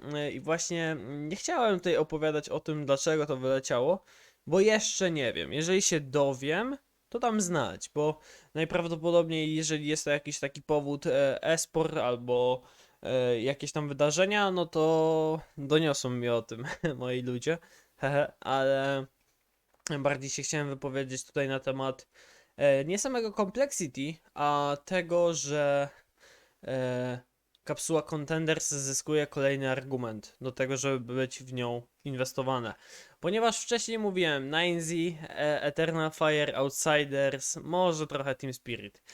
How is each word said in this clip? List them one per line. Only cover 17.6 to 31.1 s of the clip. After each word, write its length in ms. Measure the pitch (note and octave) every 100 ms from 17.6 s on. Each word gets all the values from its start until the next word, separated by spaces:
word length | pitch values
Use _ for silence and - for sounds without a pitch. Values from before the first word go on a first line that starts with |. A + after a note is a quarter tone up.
| - - _ _
Hehe, 360 | C#3 C#3+ D3 -
ale 680 | - C3+ C3+ C3+ C#3 C#3 C3 _ _ _ _ _ _ _ - C#3+
bardziej 320 | C#3 C3+ C3+
się 120 | C#3+
chciałem 260 | C#3 D#3 C#3+
wypowiedzieć 560 | C3+ C#3 C3+ C3+ C3
tutaj 240 | - D3 C3+
na 120 | C3+
temat, 480 | C#3 C3+ C3+ C3 - - - - _ -
e, 280 | C#3+ C3+
nie 140 | D3 G3+
samego 340 | C4+ B3 A3
Complexity, 840 | G3+ G3 A#3 C#4 - D#3 C3+ C#3+ D#3+ _
a 420 | - D3 D3 C#3+ C#3+
tego, 500 | - F#3 E3 F3 E3+
że, 540 | D#3+ C#3+ D3 C#3+ C#3+ C#3+ - _ _ - - _ _ -
e, 540 | C3 B2+ B2 B2+ B2 - _ _ _ -
kapsuła 360 | D3 - D#3+
Contenders 640 | D3+ D#3 C#3+ D#3+ D#3+ D#3+ -
zyskuje 580 | D3 C#3 C3 - D3+ C#3+
kolejny 440 | D3 C#3 C#3 C3+
argument 640 | C3 C3+ C3 A#2+ G#2+ - -
do 120 | C3
tego, 240 | - C3 C3
żeby 380 | C#3 C3 A#2